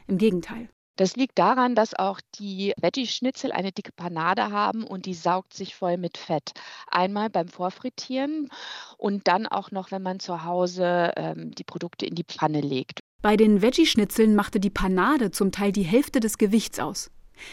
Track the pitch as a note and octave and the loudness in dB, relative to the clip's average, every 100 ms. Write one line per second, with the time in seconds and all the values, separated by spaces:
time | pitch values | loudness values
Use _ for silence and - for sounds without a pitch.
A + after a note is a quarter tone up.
0 | - F#3 A3 F3+ - D#3 - _ _ - | -4 2 4 2 -2 -12 -14 _ _ 0
1 | F#3+ A#3+ C4 - F3+ B3+ B3 A3 A3+ - | 0 2 0 4 4 4 4 4 2 0
2 | F#3+ F#3+ - - G3+ F#3+ G3 - F3 C4+ | -4 -4 -12 -12 -10 -4 -4 0 0 0
3 | A#3 - B3 - C4+ - F#3+ G3 - - | -4 -2 -4 -2 -4 -4 -4 -6 -10 -10
4 | F3 E3 E3+ G3+ G#3 G#3 G#3 A3 - F#3+ | -8 -2 0 0 0 0 -2 -2 -6 -8
5 | F#3 E3+ E3+ F#3 - - F#3+ - F3+ F3+ | -8 -4 0 0 -2 -12 -12 -4 -2 -2
6 | F3 - - D3+ - - - - - F3+ | -4 -8 -4 -4 -4 -12 -16 -18 -2 0
7 | F#3+ G#3 G#3+ F#3+ E3+ - F3+ - B3+ - | 0 -2 -2 -2 -4 -6 -6 -6 -10 -10
8 | - B3+ C#4+ D#4 C#4 - - - - - | -8 -6 -4 -6 -8 -12 -16 -16 -18 -6
9 | G#3 G3+ F#3 F#3 A3 G3+ - G3 F#3 F#3+ | -4 0 2 0 0 -6 -6 -10 -8 -6
10 | F#3+ F#3+ - E3+ E3+ F3 F3+ F#3 F3 F3 | -6 -6 -6 -6 -2 0 0 0 0 2
11 | E3+ - D#3+ D#3+ D#3+ D#3+ - F3+ E3+ - | 2 0 -6 -6 -10 -12 -12 -10 -10 -8
12 | - E3+ - - D#3 D3+ C#3+ C3 - - | -6 -6 -8 -2 -2 0 -2 -4 -6 -12
13 | - - G#3+ G#3 G#3+ G#3 A3 C4 D#4+ - | -18 -2 2 6 6 6 4 4 4 4
14 | G3+ - A3 G#3 G3+ G#3 G3 - F#3+ F#3 | 2 4 6 6 2 0 0 2 2 4
15 | G#3+ D4 G3+ - G3 F3+ G3+ G3+ E3 A#3 | 4 4 2 2 0 2 0 0 2 2
16 | - C4 A3 - G3+ A3 - - D3 - | 2 0 0 2 2 4 0 -4 -6 -6
17 | - - - - - | -12 -16 -20 -20 -20